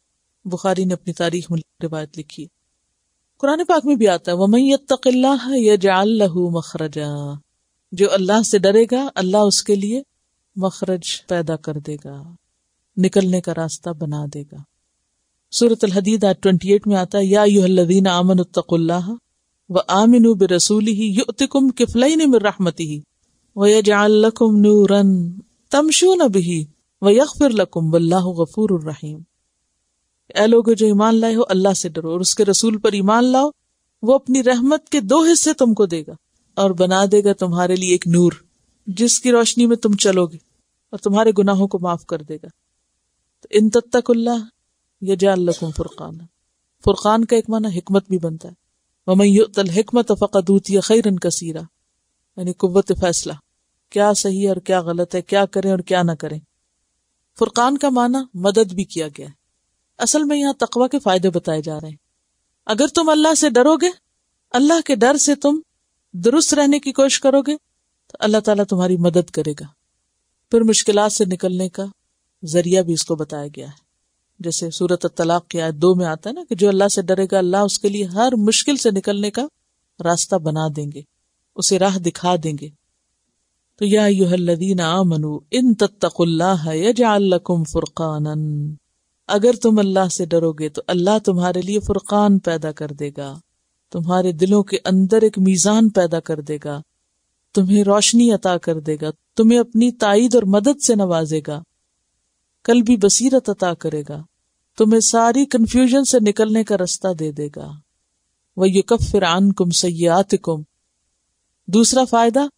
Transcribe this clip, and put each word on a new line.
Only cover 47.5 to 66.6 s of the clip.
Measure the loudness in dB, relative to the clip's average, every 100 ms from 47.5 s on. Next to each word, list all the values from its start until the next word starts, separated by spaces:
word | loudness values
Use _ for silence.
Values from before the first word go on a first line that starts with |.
माना | -4 -4
हिकमत | -6 -2 -2 -2
भी | -6
बनता | -4 -10 -16
है। | -20 _ _ _ _ 0
"वमन | 2
युअतल | 4 4 2 0 -2
हिकमत | -2 0 -2 0
फ़क़द | -2 0 0 2
ऊतिय | 0 2 -2
खैरन | 2 2 2 -2
कसीरा", | -4 -6 -10 -12 -16 _ _ _ _ _ _ -10
यानी | -10
कुव्वत | -4 0 0 0
फैसला, | -2 -2 -4 -8 -12 _ _ _ _ _
क्या | 0 0
सही | 0 -2 -2 -2
और | -2
क्या | -2 -4
गलत | -2 -4 -4
है, | -6
क्या | -2 -2 0
करें | -2 -2
और | -4
क्या | -2 0
ना | 0
करें। | -4 -10 -14 _ _ _ _ _ _ _ _ _ -6
फुरकान | -4 0 0 0
का | 0
माना | 0 0 -2 -6 -2
मदद | 0 2 0
भी | -2 -8
किया | -8 -10
गया | -12 -20
है। | -20 _ _ _ _ _ -8
असल | -2 -2
में | 0 -2
यहाँ | -2 -2
तकवा | -4 -2 -2
के | 0
फायदे | 0 0 0
बताए | -2 -4 -6
जा | -6 -12
रहे | -14
हैं। | -20 _ _ _ _ _ _ -6
अगर | -2 0
तुम | 2 2
अल्लाह | 2 2
से | 2 2
डरोगे, | 4 4 4 0 -4 _ _ _ _ -6
अल्लाह | 0 2 2
के | 0 2
डर | 2 2
से | 0 0
तुम | 0 -2 -6 _ _ _ _
दुरुस्त | -2 2 2 2
रहने | 2